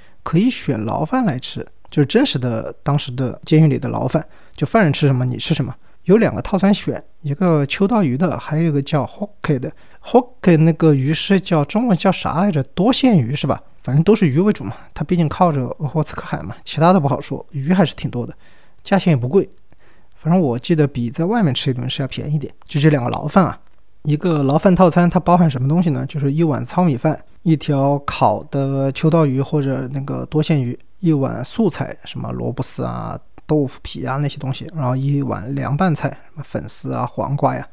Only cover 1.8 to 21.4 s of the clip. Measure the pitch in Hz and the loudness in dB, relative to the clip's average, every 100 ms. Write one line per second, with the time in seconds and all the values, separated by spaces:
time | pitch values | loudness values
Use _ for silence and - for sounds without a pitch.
1.8 | - - 139 226 285 135 120 113 - - | -4 0 2 2 2 0 -2 -4 -6 -6
2.8 | - 147 - 123 123 - - 156 160 123 | -2 -2 -2 -4 -4 -6 2 6 6 4
3.8 | 120 113 127 156 - - - - 143 226 | -2 -2 -2 -2 -4 -14 -18 -6 0 4
4.8 | 170 135 143 131 127 120 - 160 123 - | 4 4 2 2 -2 -4 -2 -2 -4 -8
5.8 | - - - 214 175 98 - 190 196 196 | -16 -4 2 4 4 -2 -2 0 2 2
6.8 | - 107 - - 147 143 180 156 139 - | -2 -8 -10 -10 -6 0 2 2 0 0
7.8 | 196 233 160 131 170 - - 151 170 143 | 0 2 2 2 0 -2 -4 0 0 0
8.8 | 135 147 110 - 202 - - 135 127 - | 0 -2 -2 -6 -12 -6 -2 -2 -4 -10
9.8 | - - - 240 254 - 185 160 160 156 | -20 -20 0 2 2 0 4 4 4 4
10.8 | 160 139 131 160 - 196 - 160 143 214 | 4 4 2 -2 0 0 2 0 0 0
11.8 | 247 180 196 - - 151 202 151 131 - | 0 2 2 0 -2 0 0 0 -2 0
12.8 | 208 254 254 190 113 139 143 - - - | 2 4 4 4 2 -2 -2 -4 -8 -12
13.8 | - 139 165 226 165 135 208 208 190 - | 0 2 4 4 4 2 2 0 -4 -10
14.8 | - - 156 180 156 - 180 139 123 - | -10 -8 -2 0 0 2 2 2 -4 -6
15.8 | 139 156 151 - - 143 92 - - - | -4 -2 -2 -6 -8 -8 -8 -12 -8 2
16.8 | 170 190 135 139 - 139 - 147 139 185 | 4 4 2 -2 -6 -10 -8 -6 0 2
17.8 | 180 - 120 120 143 - - - - - | 2 -2 -6 -6 -8 -10 -20 -20 -20 -16
18.8 | - 190 180 143 123 190 - - - - | -2 2 2 2 2 0 0 -6 -20 -20
19.8 | - - - - 156 185 147 117 - 165 | -20 -20 -20 -8 0 2 2 0 0 2
20.8 | 143 127 117 - 170 233 | 2 0 -4 -2 0 2